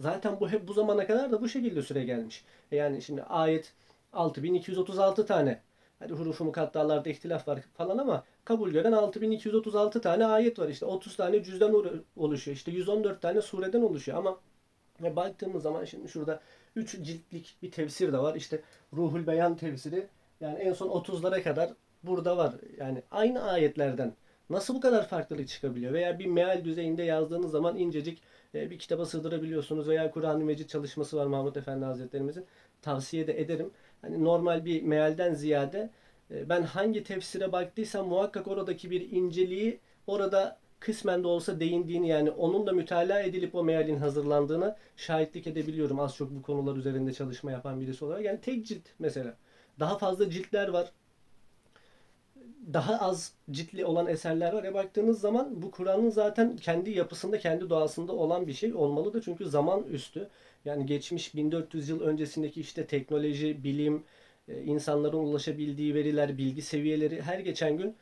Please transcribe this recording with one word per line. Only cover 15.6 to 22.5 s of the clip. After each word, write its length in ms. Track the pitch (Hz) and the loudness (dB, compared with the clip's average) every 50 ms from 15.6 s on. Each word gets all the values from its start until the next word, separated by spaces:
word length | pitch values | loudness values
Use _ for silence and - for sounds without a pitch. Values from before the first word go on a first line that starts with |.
| 143 | -2
zaman 220 | 151 156 165 - | -2 -2 -4 -6
şimdi 240 | - - - - - | -8 -10 -12 -12 -10
şurada 320 | - 165 151 156 156 156 - - - - _ _ _ | -8 -6 -4 -4 -4 -4 -8 -14 -20 -20 _ _ _
üç 260 | 226 220 220 - 196 160 | -6 -6 -6 -8 -8 -8
ciltlik 540 | 143 165 165 - _ - 165 165 - - _ - | -8 -8 -10 -12 _ -14 -14 -14 -16 -16 _ -14
bir 80 | 170 | -10
tefsir 420 | - - 160 147 143 - 185 165 139 | -6 -4 -4 -4 -2 0 0 0 2
de 60 | 131 | 2
var. 160 | 135 151 156 | 0 0 -2
İşte 260 | 160 - - - 156 - - - - _ _ - | -4 -6 -6 -8 -8 -8 -10 -20 -20 _ _ -4
Ruhul 340 | 147 170 160 143 170 165 | -2 0 0 0 -2 0
Beyan 300 | 156 160 165 170 175 165 | 0 2 4 4 2 2
tefsiri. 500 | 165 165 165 143 131 - 151 160 185 196 196 _ _ _ _ _ - | 0 -4 -6 -6 -6 -8 -6 -6 -6 -6 -8 _ _ _ _ _ -12
Yani 180 | - 151 151 - | -10 -8 -6 -2
en 140 | 196 190 180 | 0 0 0
son 160 | - 190 185 | 0 -2 -4
otuzlara 540 | 185 175 170 - 190 170 160 185 185 190 185 | -2 -4 -4 -4 -4 -2 0 0 0 0 0
kadar 280 | 165 143 147 170 170 - - _ _ _ _ - | 0 0 2 0 0 -2 -6 _ _ _ _ -6
burada 340 | 175 185 170 165 180 180 | -4 -2 0 2 2 2
var. 180 | 180 165 131 | 4 2 2